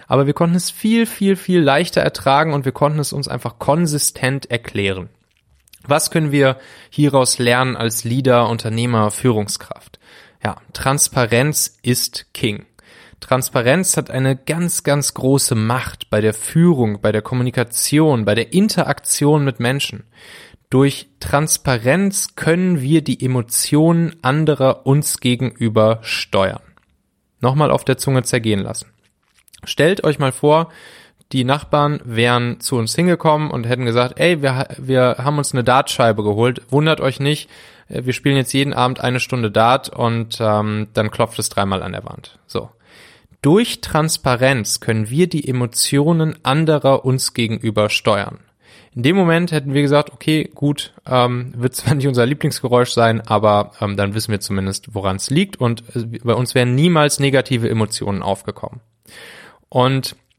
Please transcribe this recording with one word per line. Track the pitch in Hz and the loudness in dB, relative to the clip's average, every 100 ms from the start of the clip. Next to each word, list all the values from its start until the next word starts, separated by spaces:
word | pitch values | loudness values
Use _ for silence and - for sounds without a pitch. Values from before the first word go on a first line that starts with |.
| - | -2
aber | 131 139 | 0 2
wir | |
konnten | - 170 175 | 2 2 0
es | - | -2
viel, | - 214 233 226 | -4 0 2 0
viel, | - 196 190 | 0 0 0
viel | - 180 | 2 2
leichter | 139 139 175 - | 4 2 0 -2
ertragen | - - 139 139 160 | -2 -2 0 2 2
und | 143 | -2
wir | 135 | -4
konnten | - 147 151 | 0 0 0
es | 143 | -4
uns | 143 135 | -6 -6
einfach | 123 120 - | -6 -8 -6
konsistent | - 156 170 147 - - 131 135 - | -2 0 0 0 -4 -2 -2 -2 -4
erklären. | 120 - 104 98 92 85 _ _ _ _ _ _ _ - | -6 -4 -2 -2 -4 -10 _ _ _ _ _ _ _ -2
Was | 151 - | 0 0
können | 165 151 | 0 2
wir | 143 135 131 - - - | 4 4 2 -8 -20 -8
hieraus | - 143 139 127 - | 0 4 4 2 2
lernen | 120 123 131 117 | 2 2 2 -2
als | 113 113 | -4 -4
Leader, | 117 127 135 120 113 | -4 0 4 4 2
Unternehmer, | 117 110 113 120 113 107 | -2 -4 -2 0 2 0
Führungskraft? | - 127 110 104 - - - - - _ - - _ | 0 0 0 -2 -8 -12 -18 -20 -20 _ -20 -20 _
Ja, | 107 - - | -8 -8 -14
Transparenz | - 131 143 - 131 117 120 147 - - _ | -6 -2 0 0 0 2 2 2 -2 -6 _
ist | 123 123 - - - | -2 -2 -4 -8 -16
King. | - 113 104 - _ _ - - - | -6 -4 -4 -12 _ _ -20 -20 -12
Transparenz | - 127 - 131 117 165 185 - | -2 -2 0 0 2 2 0 -2
hat | 131 | -2
eine | 131 135 131 | -2 0 0
ganz, | - 160 175 - | -4 -4 -2 -2
ganz | 143 143 135 | 0 0 -2
große | - 131 139 - | -2 2 2 2
Macht | 113 110 127 - - - | 0 0 -2 -6 -12 -4
bei | 107 | 0
der | 107 | 0
Führung, | 104 - 160 175 139 110 101 | -2 -2 4 4 4 0 0
bei | 107 | -2
der | 107 | -2
Kommunikation, | - 127 123 127 117 - - 147 156 123 104 | -2 -2 -2 -2 -2 -4 0 2 4 2 2
bei | |
der | 107 110 | 0 0
Interaktion | 175 214 180 139 - - - 143 151 | 2 2 0 -2 -4 -4 0 2 2
mit | 139 120 | 0 -2
Menschen. | 120 139 - 120 - _ - - - _ - | -2 -2 -4 -8 -18 _ -20 -20 -20 _ -2
Durch | 131 139 - - - | 2 2 0 -12 -14
Transparenz | - 143 151 - - 120 120 170 196 196 - - | -2 0 0 -2 0 0 2 2 0 -2 -6 -4
können | 156 175 185 165 | 0 2 2 0
wir | 131 160 | 2 2
die | 143 127 | 0 -2
Emotionen | 131 127 113 - - 147 160 170 165 - | -2 -2 -2 -4 0 4 4 2 0 -2
anderer | 127 147 156 143 131 - 135 | -2 2 2 2 2 2 2
uns | 143 - - | 2 0 -2
gegenüber | 127 120 127 - 117 107 110 113 | -2 0 -2 -2 0 2 2 2
steuern. | - - - 98 95 - _ _ _ _ _ _ _ _ | -4 -8 -2 0 0 -4 _ _ _ _ _ _ _ _
Nochmal | 120 143 143 | 0 2 2
auf | 131 - | 2 0
der | 131 | -2
Zunge | 143 131 | 0 0
zergehen | 120 127 113 101 | 0 -2 0 -2
lassen. | 107 113 - _ _ _ _ _ _ - | -4 -10 -14 _ _ _ _ _ _ -16
Stellt | - - 151 190 | -6 0 2 2
euch | 156 143 | -2 0
mal | 135 | -2
vor, | - 147 156 165 - - - - _ - | 0 2 2 0 -10 -20 -20 -20 _ -6
die | 131 | -2
Nachbarn | 127 147 - 147 147 147 | 0 -2 0 0 0 -2
wären | 123 113 120 120 120 - | -4 0 2 2 -2 -4
zu | - 123 | -4 -2
uns | 110 | -2
hingekommen | - 175 170 160 151 151 | 0 0 2 2 2 0
und | 127 113 | -4 -4
hätten | 123 120 | -2 0
gesagt, | 117 123 - | 0 0 0
"Ey, | 170 165 | 0 2
wir | 139 131 | 0 -2
ha-, | - - | -6 -8
wir | 131 131 127 - | 0 2 2 0
haben | 131 147 | -2 -2
uns | 139 | -2
eine | 131 | 0
Dartscheibe | 120 131 - - 117 107 | 2 2 2 2 2 2
geholt, | 104 104 123 123 - | 0 2 0 -2 -2
wundert | 139 156 151 | 0 2 0
euch | 135 127 | -2 -2
nicht, | 139 147 - - - - - | -2 -2 -6 -20 -20 -20 -12
äh, | - | -6
wir | 127 | -4
spielen | 123 139 139 | -2 0 0
jetzt | 127 | 2
jeden | 135 139 | 0 0
Abend | 123 123 127 | 0 0 0
eine | 123 123 | -2 -2
Stunde | - 123 110 | -2 -2 0
Dart | 110 117 135 - | 2 4 2 -2
und, | - 117 117 113 - | -4 -2 -2 -6 -2
ähm, | 110 107 107 107 107 | 0 0 0 -4 -4
dann | 107 107 | -4 -2
klopft | - 113 - | -2 -4 -4
es | - | -6
dreimal | - 98 95 | -2 -2 -2
an | 82 | -6
der | 98 | -10
Wand." | - - - _ - | -12 -16 -20 _ -12
So. | - 117 _ _ - - _ _ _ | -10 -10 _ _ -20 -20 _ _ _
Durch | 143 196 240 - | 2 4 2 -4
Transparenz | - 156 160 - 131 120 131 131 104 - | -4 -2 0 -2 -2 2 2 2 -2 -4
können | - 110 107 | -2 -2 0
wir | 139 180 | 0 0
die | 156 135 | 0 -2
Emotionen | 127 120 - - 139 151 165 160 - | -2 -2 -2 0 2 2 2 0 -2
anderer | 123 147 160 151 139 135 | 0 2 2 2 2 2
uns | 135 131 - | 2 0 -2
gegenüber | - 113 110 110 107 104 | -2 -2 -2 -2 0 0
steuern. | - 113 101 - - _ _ _ - _ | 0 0 -2 -4 -12 _ _ _ -20 _
In | 123 | -2
dem | 127 196 | 2 4
Moment | 170 165 175 | 4 2 0
hätten | 151 139 | -2 -2
wir | 139 | 0
gesagt, | 143 143 - | 2 2 0
"Okay, | - - 156 - | -4 -2 -2 -2
gut, | - 143 143 - _ | -4 -2 -2 -8 _
ähm, | - 127 123 123 127 120 | -2 0 2 -2 -8 -4
wird | 123 | -4
zwar | - - 151 | -2 -2 0
nicht | 139 | 0
unser | 123 120 | 2 0
Lieblingsgeräusch | 143 151 - 127 123 123 | 0 -4 -4 0 2 2
sein, | 120 113 113 | 2 2 2
aber, | 113 107 107 104 104 - | -2 0 4 2 0 -6
ähm, | 104 101 | -6 -2
dann | 101 | -4
wissen | 110 110 | -4 -4
wir | 101 | -6
zumindest, | - 98 95 - - | -4 -4 -4 -6 -10
woran's | 101 95 95 - | -6 -4 -4 -2
liegt | 143 196 - | 0 -2 -2
und, | 120 113 - 120 | -2 -4 -8 -8
äh, | 113 113 | -8 -6
bei | 117 | -2
uns | 113 127 | -2 0
wären | 131 123 127 | 0 2 2
niemals | 175 160 147 - | 4 4 2 0
negative | 139 131 - 123 113 | 0 0 0 -2 0
Emotionen | 110 104 - 101 98 | 0 -2 -4 -6 -4
aufgekommen." | - 98 - - - 117 _ _ _ - - - - _ - | -4 -6 -8 -12 -14 -16 _ _ _ -20 -20 -20 -20 _ -4
Und | 127 131 135 - - _ | 2 2 0 -4 -12 _